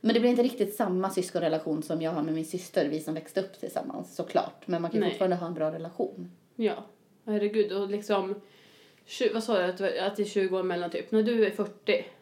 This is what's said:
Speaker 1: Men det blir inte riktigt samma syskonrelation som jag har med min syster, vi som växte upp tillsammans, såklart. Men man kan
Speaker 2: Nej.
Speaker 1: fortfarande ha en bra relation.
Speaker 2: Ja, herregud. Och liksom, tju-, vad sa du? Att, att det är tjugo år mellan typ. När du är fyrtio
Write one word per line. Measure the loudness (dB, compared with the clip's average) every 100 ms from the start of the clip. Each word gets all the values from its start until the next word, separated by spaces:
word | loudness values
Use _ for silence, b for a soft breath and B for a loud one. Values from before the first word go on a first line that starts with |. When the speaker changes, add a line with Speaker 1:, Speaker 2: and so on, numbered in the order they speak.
Speaker 1:
Men | 4
det | 4
blir | 6
inte | 4
riktigt | 2 2 -2 0
samma | 0 2 0
syskonrelation | 0 -2 0 0 0 0 -4
som | -2 -2
jag | -2
har | -2
med | -2
min | -2 -2
syster, | -6 -2 0 0
vi | -2
som | -4
växte | -8 -4 -4
upp | -4 -8
tillsammans, | -6 -6 -6 -10 -10 -8
såklart. | -2 0 -2 -6 -4
Men | -4
man | 0
kan | 0
Speaker 2:
Nej. | 0
Speaker 1:
fortfarande | 2 0 0
ha | -2
en |
bra | -2 -2
relation. | -4 -10 -6 -6 -6 -14 -16 _ -2
Speaker 2:
Ja, | -2 -2 -10 -20 _ _ -4
herregud. | 0 2 2 2
Och | 0 -2
liksom, | -4 0 0 0 -6 B B B B B B -16
tju-, | 0 0
vad | 2
sa | 2 2
du? |
Att, | 2 0
att | -2 0 -2 0
det |
är | 0
tjugo | 2 2 2
år |
mellan | 0 -2 -2
typ. | -4 0
När | 2
du | 4 4 2
är |
fyrtio | 2 -4 -4 0 0 0 -14